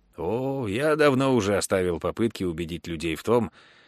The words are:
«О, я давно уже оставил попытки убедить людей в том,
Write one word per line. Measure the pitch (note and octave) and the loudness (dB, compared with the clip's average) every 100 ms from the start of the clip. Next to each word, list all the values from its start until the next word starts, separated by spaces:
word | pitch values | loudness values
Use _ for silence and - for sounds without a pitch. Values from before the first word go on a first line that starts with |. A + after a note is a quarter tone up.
| _ - | _ -6
«О, | E2 A#2 C3+ C3+ A2 | -4 -2 -2 -4 -4
я | G#2+ D#3 D3+ | 0 0 4
давно | D3 C3 C3+ B2+ | 4 4 4 4
уже | G2 F#2+ | 4 0
оставил | - F#2+ F2+ E2 | 2 2 2 0
попытки | F2 - A2+ - | -4 -2 -2 -2
убедить | F#2 E2 E2 E2+ E2+ | -4 -4 -6 -8 -8
людей | D#2+ E2 | -6 -4
в | D2+ | -4
том, | G#2 A#2+ G#2 - - - | 2 2 0 -6 -20 -20